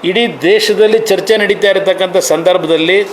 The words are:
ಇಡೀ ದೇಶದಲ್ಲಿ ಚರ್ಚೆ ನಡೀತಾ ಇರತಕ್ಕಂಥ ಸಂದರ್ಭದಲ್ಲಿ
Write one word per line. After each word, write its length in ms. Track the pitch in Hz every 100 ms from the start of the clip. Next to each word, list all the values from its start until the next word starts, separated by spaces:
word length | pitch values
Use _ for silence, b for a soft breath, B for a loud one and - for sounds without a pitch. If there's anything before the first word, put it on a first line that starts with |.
| 170
ಇಡೀ 140 | 190 233 143 151
ದೇಶದಲ್ಲಿ 520 | 214 - 202 214 226 220
ಚರ್ಚೆ 240 | 190 - 214
ನಡೀತಾ 300 | 208 214 202
ಇರತಕ್ಕಂಥ 440 | 190 190 175 185 180 -
ಸಂದರ್ಭದಲ್ಲಿ 680 | 160 165 180 160 160 160 190 202